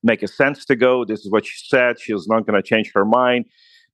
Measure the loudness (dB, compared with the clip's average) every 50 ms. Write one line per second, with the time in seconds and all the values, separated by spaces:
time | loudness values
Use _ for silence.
0 | 2 0 0 0 -4 -10 -2 0 0 0 0 -6 -2 -2 0 2 4 2 2 2
1 | -2 -4 -6 -8 -6 -2 -2 -2 -2 -2 -18 -18 -6 0 0 2 2 2 -2 -4
2 | -6 -6 -6 -6 -2 -2 -2 -2 0 0 -2 -2 0 0 -2 -2 -2 0 0 0
3 | 2 2 2 2 2 2 0 0 -4 _ _ _ _ _ _ _ _ _